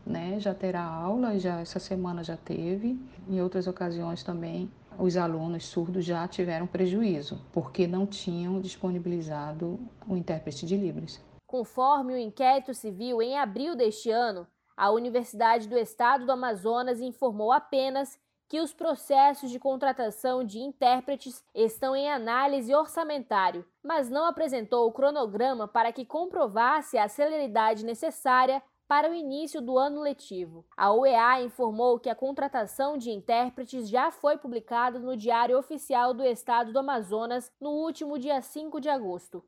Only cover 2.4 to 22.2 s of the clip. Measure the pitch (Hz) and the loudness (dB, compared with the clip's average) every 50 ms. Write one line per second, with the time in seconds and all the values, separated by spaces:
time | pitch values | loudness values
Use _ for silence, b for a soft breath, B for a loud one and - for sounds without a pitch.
2.4 | - - 165 160 165 170 185 202 214 240 262 254 254 B B B - 190 190 185 | -8 -8 -6 -4 -4 -4 -4 -2 -2 -4 -4 -4 -8 B B B -8 -4 -2 -2
3.4 | 180 180 180 190 180 185 180 - 180 175 170 170 170 170 170 175 - - 175 170 | -2 0 -2 -2 -4 -4 -4 -4 -4 -4 -4 -4 -4 -6 -6 -6 -6 -8 -6 -6
4.4 | 165 165 165 175 180 185 - - - - - 190 185 185 170 180 175 165 165 160 | -6 -6 -6 -6 -8 -8 -10 -16 -20 -20 -6 0 0 2 2 2 0 0 -2 -2
5.4 | 160 165 170 165 - - - 185 170 165 180 190 175 165 175 170 170 175 - - | -4 -4 -6 -6 -8 -6 -4 -4 -4 -2 -2 -4 -2 -2 -2 -2 -4 -6 -4 -4
6.4 | 180 175 165 160 175 180 - 175 185 185 185 208 233 214 175 147 143 - - - | -4 -2 -2 -4 -4 -4 0 0 0 2 2 2 2 0 0 -2 -4 -8 -10 -12
7.4 | - - - 175 - - - - 180 170 175 185 196 196 202 - - - 170 170 | -14 -4 -4 -4 -4 -4 0 0 0 0 2 0 -2 -2 -4 -6 -6 -6 -4 -4
8.4 | 175 180 185 190 185 185 - - - 185 180 180 170 175 175 170 165 156 151 147 | -2 -2 -2 -4 -4 -6 -10 -6 -4 -4 -4 -2 -4 -4 -4 -4 -4 -6 -6 -6
9.4 | 143 151 151 160 170 170 180 - 254 233 - - - 220 190 180 170 - 170 156 | -6 -8 -6 -6 -6 -6 -6 -8 -10 -14 -16 -18 -8 -6 -4 -4 -2 -2 -4 -4
10.4 | - 160 143 - - 165 185 202 202 170 151 156 160 160 - - - _ - - | -4 -8 -10 -8 -4 -2 -2 -2 -2 -2 -4 -6 -10 -12 -14 -18 -20 _ -20 -20
11.4 | _ _ - 254 226 - - - 254 269 294 285 269 254 254 254 240 214 202 - | _ _ -6 -6 -6 -6 -4 0 4 4 4 4 2 -2 -4 -4 -6 -6 -4 2
12.4 | 269 254 269 277 269 269 254 - - 220 190 175 226 247 254 226 226 240 262 285 | 4 4 4 4 2 -4 -10 -8 -8 -10 -8 -8 -6 -4 0 0 0 0 0 -2
13.4 | 285 226 190 226 269 320 349 240 247 214 214 - - 233 220 233 247 233 202 180 | -2 -2 -2 -4 -4 -4 0 2 2 0 0 -2 -2 0 2 2 2 0 -2 -6
14.4 | 175 _ _ _ _ _ _ - 190 202 214 226 240 247 226 247 240 - - 208 | -10 _ _ _ _ _ _ 0 2 4 4 2 0 0 -2 -2 -2 -2 -2 2
15.4 | 226 226 226 240 220 208 240 247 226 214 - _ 240 240 269 277 247 247 269 247 | 4 4 4 4 2 0 -2 -2 -2 -2 -2 _ 4 4 4 4 4 0 0 0
16.4 | 254 254 220 190 175 220 226 240 247 254 247 226 247 254 240 - 277 247 214 208 | 0 -4 -4 -2 -2 0 0 0 0 0 -2 -2 -4 -8 -6 -2 -2 -2 0 0
17.4 | 214 214 254 294 - - - 269 262 269 262 269 277 262 - _ _ _ _ _ | 2 4 4 4 2 2 0 0 0 0 0 -2 -4 -4 -8 _ _ _ _ _
18.4 | _ _ - 311 330 285 - _ 339 330 294 - - - 285 269 269 285 277 277 | _ _ -4 -4 -4 -4 -6 _ -2 -2 -2 -2 0 2 6 8 8 6 6 2
19.4 | - 254 240 254 - 277 269 262 277 269 262 - 247 214 208 - - 254 254 254 | -6 -8 -8 -4 -2 -2 -2 0 0 0 0 0 -2 -4 -4 -2 -2 0 0 0
20.4 | 254 214 196 220 254 277 277 _ - 247 247 254 254 - 285 262 - 262 240 - | -2 -4 -6 -8 -8 -8 -4 _ 4 4 4 4 2 -4 -4 -4 -6 -14 -16 -16
21.4 | _ _ _ 196 220 220 220 - - 262 269 269 277 294 294 262 | _ _ _ 2 2 2 2 -2 -2 -2 0 0 0 0 -2 -2